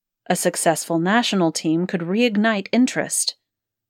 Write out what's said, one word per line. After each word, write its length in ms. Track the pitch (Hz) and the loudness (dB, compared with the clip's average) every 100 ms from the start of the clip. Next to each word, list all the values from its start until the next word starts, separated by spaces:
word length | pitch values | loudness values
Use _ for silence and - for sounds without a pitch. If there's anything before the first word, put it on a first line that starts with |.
| _ _ - | _ _ -4
A 80 | 180 | -2
successful 600 | 180 175 - 156 - 165 | 0 0 0 0 -2 -2
national 540 | 170 226 240 196 165 | 2 2 2 2 0
team 360 | - 165 160 180 | 0 -2 0 0
could 140 | 180 | -4
reignite 680 | 170 202 247 208 220 208 190 | -2 0 2 2 2 0 0
interest. 640 | 226 254 - - - - - _ _ _ _ _ | 2 2 0 -4 -4 -4 -8 _ _ _ _ _